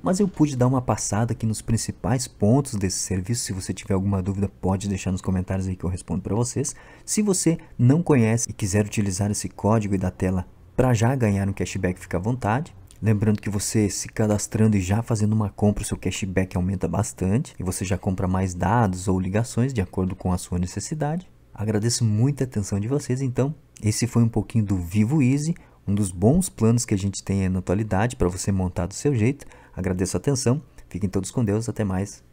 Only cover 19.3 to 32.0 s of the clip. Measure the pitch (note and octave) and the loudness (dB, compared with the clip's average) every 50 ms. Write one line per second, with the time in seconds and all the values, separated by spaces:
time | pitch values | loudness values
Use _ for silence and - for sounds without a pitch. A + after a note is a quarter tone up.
19.3 | F#2+ G#2+ A#2 - - A#2 B2 C#3 C3 - F#2 - - - F#2 F#2 F#2+ - - F#2+ | 0 -2 -2 0 0 -2 -2 0 0 -2 -4 -2 -2 -2 -2 -2 -4 -4 -2 -2
20.3 | F2+ F2+ - - F2 F2+ F2+ F2+ - - - - D#3+ D#3 D3+ D3 D#3 F3+ F3+ - | -2 -2 -4 -4 -4 -4 -4 -4 -4 -8 -8 -6 -6 -4 -4 -4 -4 -6 -8 -12
21.3 | - - - _ - - G2+ G#2 G#2+ G#2 G#2 A#2 A#2 - B2 A2 G#2+ G#2+ A#2+ C#3 | -20 -20 -20 _ -10 -6 -4 -2 0 0 0 0 0 2 0 2 2 2 2 2
22.3 | C#3 - C3+ B2+ - A2 G2+ - G#2 G2+ G2+ A#2 C#3 D3 C#3+ - - C3 C#3 B2+ | 2 0 -4 -2 -2 -4 -4 -2 -2 -4 -2 -2 -2 -2 -2 -2 -4 -2 -2 -2
23.3 | B2 - B2+ C#3+ D#3 - _ _ _ - - G#2 A2 - A#2+ A#2 - A#2 A#2 A2 | 0 0 0 -2 -2 -8 _ _ _ -4 -2 -2 0 0 -2 0 2 2 2 4
24.3 | - A2 G2 - - A#2 G#2 G2 G2+ F#2 F2 E2 F2 G#2 G#2+ A2+ C#3 D#3+ C3 B2 | 2 -2 -4 0 0 0 2 2 0 -2 -2 -2 2 2 2 4 4 4 4 4
25.3 | C3 C#3+ D3 D#3+ E3+ - - - - - _ - G2+ G2+ G#2 F#2 F2+ F2 F#2 A2+ | 2 2 0 -2 -4 -6 -8 -20 -20 -10 _ -2 0 0 0 -2 -2 2 4 4
26.3 | D3+ F#3 F#3 - - - A2+ A2 A#2 B2 - - A2 F#2+ G2 G2 F#2+ - - - | 4 4 2 0 -2 2 2 4 4 2 2 0 -2 0 0 -2 -4 -6 -4 -2
27.3 | G2 G2 F#2+ F#2 F#2 F#2 F#2 - F2+ G#2 A2 G#2+ - F#2 G#2+ B2 B2 - F#2 F2 | -2 0 0 0 -2 -2 0 0 -2 -2 0 0 0 0 0 0 0 0 0 0
28.3 | F#2 F#2 - - G2 F#2+ F#2 F2+ - - F2+ F2 - - - C#3+ C#3+ A2+ G#2 A#2+ | 0 -2 -2 -2 0 0 0 -2 -2 -4 -4 -4 -6 -2 0 0 2 4 2 2
29.3 | E3 - - - - - - - - - F2+ F#2 F#2 F#2 F#2+ - - F2+ - C#3+ | 2 -2 -10 -20 -20 -20 -20 -16 -10 -6 -2 -2 0 0 0 0 -2 -2 0 0
30.3 | C#3+ B2+ - A#2 B2 D#3 - - _ - - - - - G#2 F#2 - G2+ F#2+ - | 0 2 2 2 0 0 -2 -12 _ -20 -20 -12 -6 -4 -4 -2 -2 -2 -4 -2
31.3 | - C3+ A#2+ G2 G2+ A2 A2+ A#2 G#2+ - A2 G2 F#2 F#2 | -2 -2 0 2 0 0 -2 -4 -4 -2 -2 -2 0 -2